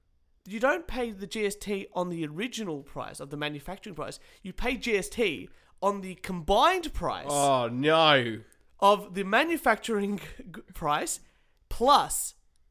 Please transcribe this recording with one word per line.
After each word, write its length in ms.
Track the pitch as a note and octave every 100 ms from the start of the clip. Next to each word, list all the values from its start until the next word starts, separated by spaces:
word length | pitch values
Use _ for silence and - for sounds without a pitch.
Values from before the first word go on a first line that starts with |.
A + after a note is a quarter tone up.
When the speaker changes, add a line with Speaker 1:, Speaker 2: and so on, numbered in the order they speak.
| _ _ _ _ -
Speaker 1:
you 120 | G#3+
don't 280 | B3+ F4+ E4+
pay 240 | B3 A#3+
the 160 | G3+ G3
G 180 | A3+ G#3
S 80 | G3+
T 300 | - G3+ -
on 160 | F3 F3+
the 160 | E3+ D#3
original 560 | D3+ B3+ A3+ G#3 D3+
price 380 | C#3+ D3 G#2 -
of 100 | C#3+
the 80 | D3
manufacturing 580 | D3 D3 C#3 G3 A3 E3
price. 240 | C#3+ - - -
You 120 | F#3+
pay 220 | - - -
G 200 | - G#3
S 100 | -
T 400 | - G#3+ C3 - - _ _
on 180 | F#3+ G3+
the 140 | F#3 F3+
combined 760 | - F3+ D#3 G3 D4+ F#4+ D#4+ -
price 320 | D#3 G2 C3+
Speaker 2:
Oh, 380 | C#3+ C#3+ C3 A#2+
no. 680 | B2 D3 D#3+ D#3 C#3+ A#2+ G#2+ - _ _ _
Speaker 1:
of 340 | G3 G3+ G3+
the 100 | F#3
manufacturing 960 | F#3+ A3 D#4+ E4 B3+ G#3+ - G#3+ G3+ G#3 - -
<laughs> 0 | - E3
g-, 60 | -
price 460 | - D#3+ D3 G#3+ - - _ _ _ -
plus 640 | - B3 C#4 D3+ - - - _ _ _